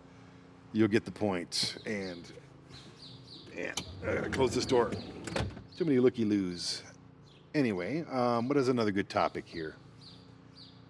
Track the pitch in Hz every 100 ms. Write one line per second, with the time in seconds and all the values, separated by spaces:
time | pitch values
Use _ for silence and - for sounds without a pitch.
0 | - - - - - - - 110 110 107
1 | - - 107 87 80 - - - 120 104
2 | 95 87 85 - - - - - - -
3 | - - - - - - 87 - - -
4 | 92 120 - - 127 120 107 127 107 101
5 | - - - - - - - - 170 127
6 | 123 120 107 104 92 87 - - - -
7 | - - - - - 151 123 92 90 151
8 | 160 131 123 120 120 143 127 127 107 98
9 | 95 101 82 87 - 85 78 - - -
10 | - - - - - - - -